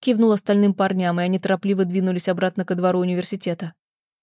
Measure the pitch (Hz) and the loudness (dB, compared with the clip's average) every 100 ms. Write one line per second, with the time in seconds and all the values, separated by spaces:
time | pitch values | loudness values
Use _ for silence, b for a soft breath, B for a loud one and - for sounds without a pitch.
0 | - 220 226 208 - 202 202 196 190 185 | -2 2 4 2 2 2 4 2 0 0
1 | 180 175 180 185 190 185 196 196 185 185 | 0 0 0 -2 0 -2 0 0 0 0
2 | 185 180 - 180 185 185 180 180 180 180 | 0 -2 -2 -2 -2 -2 -4 0 0 0
3 | 180 180 180 196 - 170 170 - _ _ | 0 -2 -4 -8 -6 -8 -8 -14 _ _
4 | _ _ | _ _